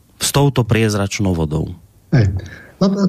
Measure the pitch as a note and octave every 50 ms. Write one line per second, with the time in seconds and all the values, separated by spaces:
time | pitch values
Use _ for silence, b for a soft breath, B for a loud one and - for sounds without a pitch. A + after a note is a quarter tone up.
0 | _ _ _ - - - - C#3 C#3+ C#3+ - B2+ A2+ - B2+ A2 A2+ G#2+ G#2 G2
1 | G2 G2 - - G2+ F#2 F2+ E2 D#2+ D2 D#2 D#2 D2+ - F#2 - - _ _ _
2 | _ - D#3+ B2+ G2+ F#2 F#2 B B B B B B B B B G3 G3 G3 G3+
3 | G3